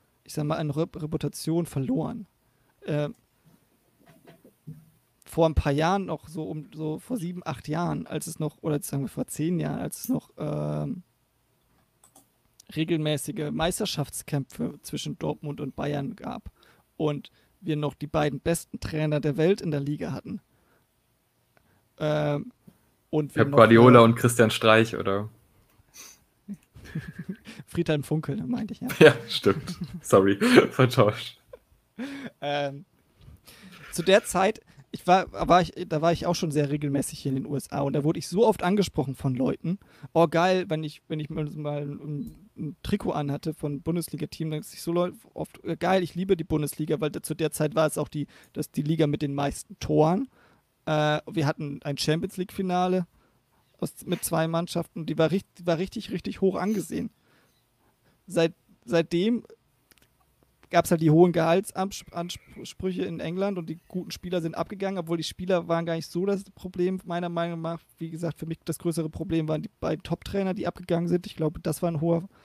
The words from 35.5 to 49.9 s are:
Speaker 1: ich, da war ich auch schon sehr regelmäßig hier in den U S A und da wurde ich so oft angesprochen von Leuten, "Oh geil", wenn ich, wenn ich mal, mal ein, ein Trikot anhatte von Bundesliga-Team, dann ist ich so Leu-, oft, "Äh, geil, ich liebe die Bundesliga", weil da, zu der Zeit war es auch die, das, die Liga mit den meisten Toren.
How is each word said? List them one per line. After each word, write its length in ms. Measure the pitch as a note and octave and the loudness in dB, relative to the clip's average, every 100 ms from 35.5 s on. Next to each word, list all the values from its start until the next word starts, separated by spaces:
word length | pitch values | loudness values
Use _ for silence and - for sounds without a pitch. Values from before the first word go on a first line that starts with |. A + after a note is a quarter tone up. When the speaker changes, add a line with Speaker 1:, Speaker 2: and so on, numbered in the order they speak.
| F3 | 4
Speaker 1:
ich, 120 | F3 - F3+ | 4 -4 -4
da 120 | D#3 | 0
war 120 | E3 | 2
ich 140 | E3+ D#3 | 2 0
auch 80 | |
schon 160 | F3 E3+ | -2 0
sehr 200 | D3 C#3+ | 0 0
regelmäßig 480 | D3 D3 C#3 C3+ D3 | 0 0 -2 -2 -6
hier 120 | C#3+ | -4
in 60 | C3 | -2
den 100 | - | -2
U 100 | C#3+ | -6
S 140 | - | -4
A 100 | C#3 | -4
und 120 | C#3 | -2
da 100 | D3 | 0
wurde 160 | C#3+ E3+ | 0 -2
ich 100 | - | -2
so 180 | F3 A3+ | 2 4
oft 160 | - | 4
angesprochen 520 | F3+ G#3 F3+ - C#3 | 2 0 0 -2 -4
von 200 | C3 C#3 | -2 -2
Leuten, 440 | B2 C3 - - F#3+ _ - - | 0 0 -2 -4 -6 _ -20 -4
"Oh 120 | D#3+ E3 | 2 2
geil", 400 | E3 F3+ F#3 F#3 | 4 2 2 0
wenn 160 | D#3+ | -4
ich, 180 | D#3 - - | -6 -10 -8
wenn 120 | D#3 | -6
ich 80 | D3 | -6
mal, 160 | D#3 D3+ | -6 -6
mal 320 | D3+ D3 D3 | -6 -6 -6
ein, 520 | D3 C#3+ D3+ D3 - - - - | -6 -8 -8 -8 -8 -14 -20 -12
ein 200 | D#3 - | -10 -10
Trikot 300 | - G#3 - | -4 -4 -2
anhatte 400 | D#3 C#3+ C#3+ - | -4 -4 -4 -6
von 300 | D#3 D3+ C#3+ | -6 -6 -6
Bundesliga-Team, 680 | - E3+ D#3+ D3+ D3+ - D#3+ | -4 -4 -4 -8 -8 -8 -6
dann 100 | D#3 | -6
ist 120 | D3 | -10
ich 80 | - | -10
so 120 | - | -4
Leu-, 200 | E3+ F3 - - | -2 -2 -4 -14
oft, 280 | - D#3 - | -12 -12 -10
"Äh, 120 | - E3 | -8 -4
geil, 260 | F3 F#3+ | 0 0
ich 120 | F3+ | 0
liebe 220 | F3 F#3+ F#3 | -4 0 0
die 80 | |
Bundesliga", 560 | - D3+ D3 - D3+ D#3 | 0 -2 -2 -4 -2 -2
weil 100 | D#3 | -2
da, 120 | D#3 | -4
zu 120 | - | -6
der 160 | D3+ D#3 | -4 -4
Zeit 240 | - D#3 | 0 0
war 120 | D#3 D#3 | 2 0
es 120 | - | 0
auch 100 | D3 | -4
die, 180 | D3+ C#3+ - - | -6 -8 -10 -12
das, 160 | - - | -8 -6
die 120 | - | -4
Liga 240 | D3 D#3+ D3+ | -2 2 2
mit 140 | C#3+ | 0
den 120 | C#3+ | -4
meisten 440 | C#3 C#3+ - - G3+ | -4 -4 -6 -12 -10
Toren. 480 | - | 0